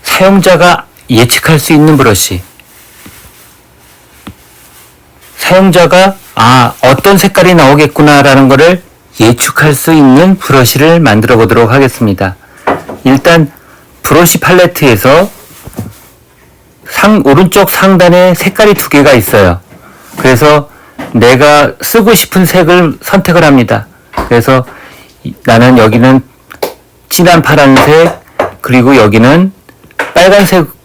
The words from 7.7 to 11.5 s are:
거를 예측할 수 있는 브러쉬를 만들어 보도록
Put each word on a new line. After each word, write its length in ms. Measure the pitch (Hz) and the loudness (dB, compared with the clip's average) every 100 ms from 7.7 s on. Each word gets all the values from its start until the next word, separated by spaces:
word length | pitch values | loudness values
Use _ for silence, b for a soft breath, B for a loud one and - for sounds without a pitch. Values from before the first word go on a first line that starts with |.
| 147 143 - 147 143 139 135 135 | 2 0 0 2 2 2 2 2
거를 340 | 135 160 185 - _ _ - | 2 2 0 -8 _ _ -2
예측할 540 | 110 123 - - 151 | 0 0 -4 -2 -2
수 180 | 139 - | -2 0
있는 440 | 160 135 131 185 190 | 2 4 4 2 0
브러쉬를 600 | - 135 123 131 156 170 | -2 -2 0 0 0 2
만들어 360 | 143 107 110 117 | 2 0 0 0
보도록 340 | 110 | 2